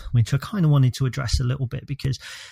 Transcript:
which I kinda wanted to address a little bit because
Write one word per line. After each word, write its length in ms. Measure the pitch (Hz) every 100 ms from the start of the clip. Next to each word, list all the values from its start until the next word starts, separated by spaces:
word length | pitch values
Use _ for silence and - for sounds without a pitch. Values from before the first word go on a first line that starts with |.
| -
which 240 | 120 110
I 40 | 139
kinda 300 | - 208 156
wanted 260 | 143 131 -
to 80 | 131
address 320 | 135 131 -
a 60 |
little 240 | 123 131 127
bit 180 | - -
because 320 | 139 135 127 - - -